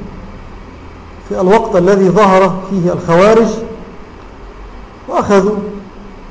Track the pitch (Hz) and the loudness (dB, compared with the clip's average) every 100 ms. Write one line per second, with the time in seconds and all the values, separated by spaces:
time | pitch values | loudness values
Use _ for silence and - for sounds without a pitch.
0 | - - - - - - - - - - | -14 -14 -16 -16 -18 -18 -18 -18 -20 -20
1 | - - - 202 185 220 220 196 175 196 | -20 -20 -8 -2 2 2 2 2 4 4
2 | 185 175 202 190 190 - - 190 170 170 | 4 4 4 4 2 0 -4 -2 -2 -2
3 | - 170 208 226 220 - - - - - | 0 4 6 6 2 -2 -10 -14 -16 -18
4 | - - - - - - - - - - | -20 -20 -20 -20 -20 -20 -18 -18 -20 -18
5 | - 311 214 196 196 202 196 - - - | -6 -4 2 2 2 -2 -6 -12 -16 -18
6 | - - - | -18 -18 -18